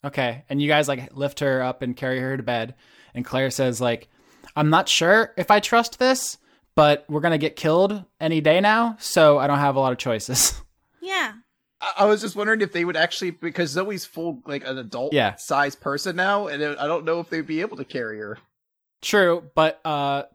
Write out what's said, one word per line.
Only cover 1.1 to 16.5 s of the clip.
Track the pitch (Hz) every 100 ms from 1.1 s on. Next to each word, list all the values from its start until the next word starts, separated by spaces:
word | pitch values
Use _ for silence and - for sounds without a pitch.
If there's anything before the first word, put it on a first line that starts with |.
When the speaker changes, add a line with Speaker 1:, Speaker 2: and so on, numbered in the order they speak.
Speaker 1:
lift | 135 139 -
her | 143 131
up | 127 127
and | 127
carry | 123 131 127
her | 131 135
to |
bed. | 117 120 113 - _ _ _
And | 120 123
Claire | 127 131
says, | 123 131 117
like, | 123 117 - _ _ _ - -
"I'm | 151
not | 160 185
sure | - 165 214 220 -
if | 175
I | 214
trust | - 233 233 -
this, | 254 254 - - _ _ _
but | - 147 147 -
we're | 151
gonna | 165 156
get | 151 -
killed | 160 165 196 208 180 _
any | 160 160
day | 151 170
now, | 208 220 233 220
so | - - 156 147
I | 139
don't | 143
have | 143 135
a |
lot | 131
of | 123
choices." | 131 110 - 127 - - -
<laughs> | _ _ _
Speaker 2:
Yeah. | 359 381 254 214 _ _ _ _
Speaker 3:
I, | - -
I | 208
was | 214
just | 214 185
wondering | 208 220
if | 202
they | 170
would | 170 170
actually, | 160 - 185
because | 165 170 156 165
Zoe's | 147 196 196 -
full, | - 170 139 139
like, | 143 139
an | 131
adult | 113 117 135
Speaker 1:
Yeah. | 147 107 -
Speaker 3:
size | - 139 143 -
person | - 143 190 175
now, | 185 202
and | 196